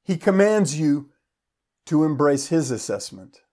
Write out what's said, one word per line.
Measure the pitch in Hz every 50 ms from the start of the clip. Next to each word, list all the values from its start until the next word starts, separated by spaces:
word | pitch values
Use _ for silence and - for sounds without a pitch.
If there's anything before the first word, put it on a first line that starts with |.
He | _ - 185
commands | 165 - 208 190 190 202 208 214 214 196 135 147 151
you | 160 147 143 139 139 _ _ _ _ _ _ _ _ _ _ _ _ _ _ _ _
to | - 165 151 156
embrace | 156 151 131 147 143 143 135 135
His | - 170 165 147 127
assessment. | 123 107 - - 104 101 - - 98 95 95 - _ _ _ _